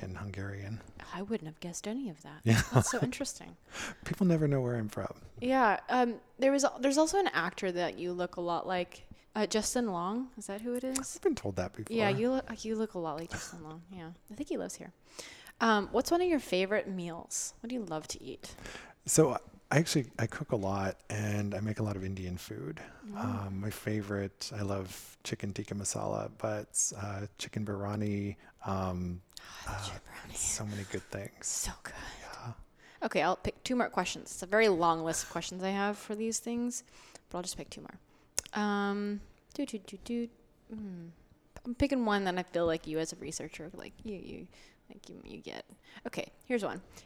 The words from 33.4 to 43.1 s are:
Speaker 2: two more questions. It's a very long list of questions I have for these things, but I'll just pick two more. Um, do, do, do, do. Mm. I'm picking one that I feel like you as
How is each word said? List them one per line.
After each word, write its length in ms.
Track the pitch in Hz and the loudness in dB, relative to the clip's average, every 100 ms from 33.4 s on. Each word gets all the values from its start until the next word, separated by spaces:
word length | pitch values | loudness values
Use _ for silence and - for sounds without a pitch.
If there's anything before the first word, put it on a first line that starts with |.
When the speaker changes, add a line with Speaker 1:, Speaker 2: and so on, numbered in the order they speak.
| 202 - | -2 -4
Speaker 2:
two 140 | - 247 | 0 2
more 120 | - | 2
questions. 440 | - 180 - - | 2 0 -4 -8
It's 100 | - | -10
a 40 | 185 | 4
very 220 | 214 220 | 8 8
long 360 | 170 170 165 | 8 6 6
list 180 | 160 156 | 2 0
of 60 | - | -2
questions 320 | 170 - 180 | -4 -4 -2
I 80 | 190 | 0
have 260 | 202 202 202 | 2 0 0
for 200 | - 208 | -6 -4
these 240 | 226 220 | -2 -2
things, 420 | 233 240 240 240 - - - - _ | -2 -2 -2 -4 -10 -18 -20 -20 _
but 80 | 175 | -6
I'll 40 | |
just 140 | 180 - | -4 -6
pick 140 | 147 | -10
two 120 | - | -12
more. 160 | - 190 _ _ _ - - - | -14 -18 _ _ _ -4 -2 0
Um, 560 | 208 202 202 202 208 208 - - _ | 0 2 2 0 -2 -4 -8 -20 _
do, 100 | - | -6
do, 140 | 277 214 | -4 -6
do, 180 | - 196 | -10 -12
do. 240 | - 240 233 - _ _ - | -6 -4 -4 -10 _ _ -14
Mm. 360 | 220 202 175 170 - - _ _ - | -10 -8 -10 -12 -16 -20 _ _ -10
I'm 100 | 247 233 | -8 2
picking 280 | 285 262 | 4 4
one 200 | 226 202 | 4 4
that 120 | 190 180 | 4 0
I 60 | |
feel 240 | 180 170 170 | 0 2 4
like 200 | 160 160 | 2 0
you 100 | 156 | -2
as 140 | 160 | -2